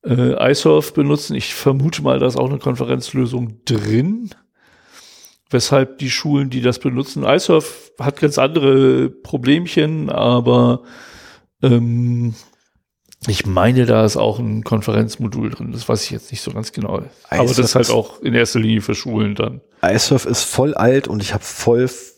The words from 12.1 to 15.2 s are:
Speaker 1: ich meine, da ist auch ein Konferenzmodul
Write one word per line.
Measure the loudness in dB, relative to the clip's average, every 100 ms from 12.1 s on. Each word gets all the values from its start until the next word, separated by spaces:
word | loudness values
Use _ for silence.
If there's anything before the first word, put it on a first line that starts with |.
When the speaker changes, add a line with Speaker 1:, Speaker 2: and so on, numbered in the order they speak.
| 0 -2 -6 -16 _ _ _ _ _ _ -12 -6
Speaker 1:
ich | -4
meine, | -2 0 2 4
da | 4 4 2
ist | 2
auch | 0 0
ein | -4 -4
Konferenzmodul | -2 -2 0 0 -2 -4